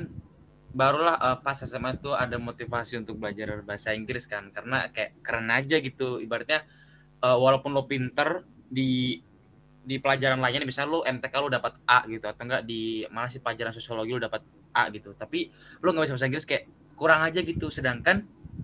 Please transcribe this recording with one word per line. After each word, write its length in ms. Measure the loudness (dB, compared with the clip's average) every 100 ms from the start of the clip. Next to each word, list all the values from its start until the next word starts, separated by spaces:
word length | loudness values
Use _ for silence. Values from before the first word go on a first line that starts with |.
| -4 -12 -18 -20 -20 _ -6
barulah, 480 | 4 4 6 4 4
eh, 220 | 2 0
pas 160 | -2 -6
S 160 | -6
M 120 | -4 -4
A 40 | -4
tuh 160 | -2
ada 240 | -2 0 -2
motivasi 640 | -6 -8 -6 -4 -4 -6
untuk 160 | -8 -8
belajar 480 | -8 -6 -6 -8
bahasa 320 | -8 -6 -4 -4
Inggris 320 | -4 -6 -6
kan, 240 | -8 -8
karena 400 | -10 -4 -4 -2
kayak 320 | -4 -6 -6
keren 240 | -6 -4 0
aja 320 | 0 2 2
gitu. 400 | 0 -4 -4 -4
Ibaratnya, 480 | -4 -4 0 -2 -2 -18 -20 -20 _ 0
eh, 140 | 4 6
walaupun 320 | 6 6 4
lo 160 | 0 0
pinter 560 | -2 0 0 0 0 -6 -20 -6
di, 480 | 0 2 2 0 -4 -10 -20 _ -20 _ _
di 160 | -8 -2
pelajaran 400 | 2 4 4 4
lainnya, 240 | 2 0 -2
misalnya 220 | -2 0
lo 80 | 0 0
M 160 | -2
T 80 | -2
K 20 | -2
lo 80 | 0
dapat 320 | 0 -2 -2 4
A 160 | 4
gitu, 240 | 4 -4 -6
atau 140 | -6
enggak 240 | -4 -4 -2
di 400 | -4 -4 -4 -6
mana 240 | -6 -8
sih 80 | -6
pelajaran 320 | -6 -4 -6
sosiologi 400 | -6 -8 -6 -4
lo 80 | -4
dapat 240 | -4 -6 -10 -20 -2 2
A 160 | 2
gitu, 240 | -2 -14 -14
tapi 320 | -6 -4 -6 -10 -20 -2
lo 160 | 2 2
nggak 80 |
bisa 100 | 2 2
bahasa 80 | 0
Inggris 160 | 0
kayak 240 | -2 -2 -4 -18 -20
kurang 320 | 2 4 6
aja 160 | 4 0
gitu. 320 | -2 -4 -4
Sedangkan 560 | -2 -2 2 4 2 0 -12 -16 -14